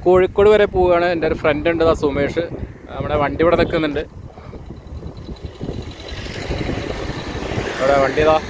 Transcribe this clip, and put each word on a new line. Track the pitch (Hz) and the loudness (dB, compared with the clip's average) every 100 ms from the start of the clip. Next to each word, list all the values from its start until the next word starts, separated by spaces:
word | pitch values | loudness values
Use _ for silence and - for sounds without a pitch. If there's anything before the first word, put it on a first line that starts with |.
കോഴിക്കോട് | 175 185 185 - 202 | 6 4 4 4 6
വരെ | 214 202 190 | 6 4 4
പോവുകയാണ്. | 180 170 175 170 | 4 4 2 0
എൻ്റെ | 160 | 0
ഒരു | 160 | 0
ഫ്രണ്ട് | 160 147 160 | 0 2 0
ഉണ്ട്, | 170 165 | 2 2
ദാ | 156 | 4
സുമേഷ്. | 147 139 139 165 170 131 - - - | 0 0 -2 -2 -6 -8 -12 -14 -14
നമ്മുടെ | 135 143 147 | -8 -4 0
വണ്ടി | 143 143 165 | 0 2 4
ഇവിടെ | 170 | 4
നിൽക്കുന്നുണ്ട്. | 165 170 156 143 160 - - - - - - - - - - - - - - - - - - - - - - - - - - - - - - - - - - - - - | 2 0 -2 -4 -6 -14 -18 -18 -18 -18 -16 -16 -14 -12 -12 -14 -14 -12 -14 -10 -10 -8 -12 -14 -12 -10 -10 -10 -6 -6 -4 -4 -6 -6 -8 -8 -8 -8 -6 -6 -6 0
ഇവിടെ | 131 139 135 | 2 4 2
വണ്ടി | 135 151 | 2 4
ഇതാ | 156 | 2